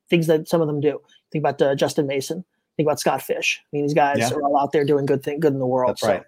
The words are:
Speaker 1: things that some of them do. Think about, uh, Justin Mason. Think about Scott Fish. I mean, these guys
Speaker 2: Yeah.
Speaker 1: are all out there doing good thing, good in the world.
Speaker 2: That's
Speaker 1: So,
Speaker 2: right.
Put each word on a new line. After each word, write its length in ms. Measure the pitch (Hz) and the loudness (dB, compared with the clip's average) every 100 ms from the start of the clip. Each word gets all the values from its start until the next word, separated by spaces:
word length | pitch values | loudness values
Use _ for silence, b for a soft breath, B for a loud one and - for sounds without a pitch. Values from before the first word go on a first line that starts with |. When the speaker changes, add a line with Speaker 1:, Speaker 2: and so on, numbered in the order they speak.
| _ | _
Speaker 1:
things 160 | 175 165 | 0 2
that 220 | 156 165 | 0 2
some 120 | 170 | 0
of 60 | 151 | 0
them 140 | 147 | 0
do. 200 | 147 135 b b _ | 0 -2 b b _
Think 120 | 156 | -4
about, 180 | 147 - | -2 2
uh, 120 | 147 | 2
Justin 320 | 139 151 147 143 | 2 0 0 -2
Mason. 380 | 139 - 170 - _ _ - | -2 -4 -8 -12 _ _ -4
Think 100 | 151 | -2
about 140 | 143 | 0
Scott 220 | - 135 | 0 -2
Fish. 380 | - - - - | -2 -4 -4 -6
I 40 | _ | _
mean, 120 | 147 | -4
these 100 | 147 | 0
guys 240 | 156 143 139 | 2 2 2
Speaker 2:
Yeah. 140 | 117 | 0
Speaker 1:
are 100 | 143 | 0
all 160 | 143 143 | 0 0
out 140 | 143 | 2
there 120 | 160 | 0
doing 220 | 143 147 139 | 2 2 2
good 160 | 135 | -2
thing, 180 | 147 147 | -2 0
good 120 | 160 | 0
in 60 | 135 | 0
the 80 | 127 | 0
world. 240 | 127 127 | 0 0
Speaker 2:
That's 100 | - | 0
Speaker 1:
So, 60 | 110 | 0
Speaker 2:
right. 140 | 92 | -2